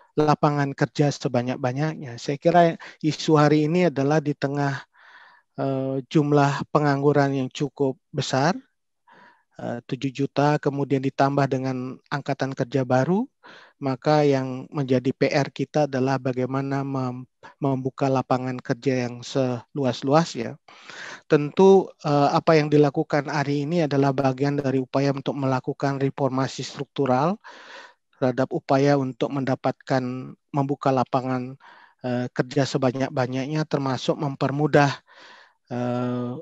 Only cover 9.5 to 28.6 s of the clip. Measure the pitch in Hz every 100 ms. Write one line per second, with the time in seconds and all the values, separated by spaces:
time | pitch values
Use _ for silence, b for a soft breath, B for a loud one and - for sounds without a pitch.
9.5 | - 123 120 - 131 139 123 139 - 143
10.5 | 151 151 139 135 139 135 - 139 143 135
11.5 | 135 131 127 127 135 _ 143 139 139 135
12.5 | 135 123 135 123 127 131 190 262 _ B
13.5 | B B _ 139 131 156 151 147 135 131
14.5 | 127 131 156 131 127 127 - 135 151 139
15.5 | - 139 151 147 135 131 131 131 127 127
16.5 | 135 139 139 139 135 127 123 127 _ B
17.5 | _ 139 131 131 - 135 135 - 127 127
18.5 | 127 - 123 139 127 123 120 120 139 131
19.5 | 120 - 156 131 127 135 151 170 - 113
20.5 | 139 - B B B B B _ 151 147
21.5 | - 190 196 - - - 147 143 113 -
22.5 | 160 147 147 147 160 156 151 143 147 139
23.5 | 143 143 175 151 143 139 135 135 131 143
24.5 | 143 139 131 127 135 139 139 135 135 135
25.5 | 131 - 139 139 135 139 - 139 131 135
26.5 | - 131 - 139 - 135 127 156 208 B
27.5 | B B B B B _ _ 127 123 165
28.5 | 160